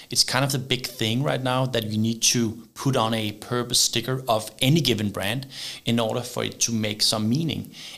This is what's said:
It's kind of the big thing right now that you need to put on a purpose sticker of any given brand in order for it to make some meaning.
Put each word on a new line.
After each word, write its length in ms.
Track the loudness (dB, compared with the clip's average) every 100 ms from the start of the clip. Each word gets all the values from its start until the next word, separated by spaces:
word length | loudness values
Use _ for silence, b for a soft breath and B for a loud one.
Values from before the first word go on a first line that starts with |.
| B
It's 120 | 0
kind 200 | 2 2
of 80 | 2
the 60 | 0
big 280 | 0 -2 -2
thing 360 | -2 0 2
right 200 | 0 0
now 220 | 0 2 2
that 180 | 0
you 120 | 0 0
need 240 | 0 2 2
to 360 | 4 2 -2 -12
put 220 | -4 0 2
on 180 | 2
a 180 | 2 -2
purpose 480 | -4 -4 -2 0 2
sticker 420 | 2 0 -2 -2 0
of 220 | 0 0 0
any 220 | 4 4
given 280 | 4 2 0
brand 360 | -2 -4 -4 -8 B B B -2
in 120 | 0
order 220 | 0 -2
for 240 | -6 -6
it 160 | -4 -2
to 120 | -2
make 280 | 0 -2 0
some 300 | 0 2 2
meaning. 400 | 2 0 -4 -6 B B